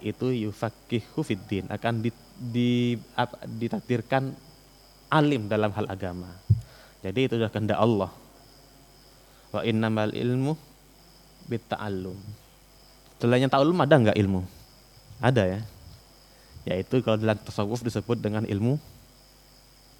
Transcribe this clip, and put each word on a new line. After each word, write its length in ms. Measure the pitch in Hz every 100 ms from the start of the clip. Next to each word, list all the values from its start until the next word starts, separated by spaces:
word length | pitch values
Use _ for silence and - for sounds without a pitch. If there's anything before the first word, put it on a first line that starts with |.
itu 460 | 107 - 127 123 107
yufaqihu 800 | - 110 - - 120 - - 151
fiddin, 400 | 95 101 98 95
akan 340 | 104 117 113
di, 140 | 117 - - -
di, 320 | 123 120 120 120 120 117 - -
ap-, 240 | 120 - - 113
ditakdirkan 720 | 117 214 - 120 - 135 135 - - - - - - - -
alim 400 | 156 147 131 104
dalam 240 | 107 107
hal 160 | 104 107
agama. 400 | 98 92 90 90 95 - 117 - - - -
Jadi 240 | 95 110 131
itu 80 |
sudah 160 | 117 110
kehendak 320 | 107 104 95
Allah. 320 | 113 104 92 - - - - - - - - - - - - - -
Wa 160 | 104 113
innamal 480 | 110 113 110 107
ilmu 400 | - 120 127 139 156 - - - - - - - - -
bitta'allum. 640 | 117 - - 107 95 92 95 101 104 - - - - - - - -
Selainnya 320 | 120 123 131
ta'allum 280 | 139 151 180
ada 120 | 143 151
nggak 200 | 107 104
ilmu? 240 | 98 92 92 - - - - - - -
Ada 240 | 123 123 92
ya. 140 | 98 107 - - - - - - - - -
Yaitu 400 | - 90 - 131
kalau 160 | 117 110
dalam 200 | 110 104
tasawuf 440 | - - 101 120
disebut 360 | 117 104 110 117
dengan 280 | 107 107 107
ilmu 320 | 101 117 147 - - - - - - - - - _ -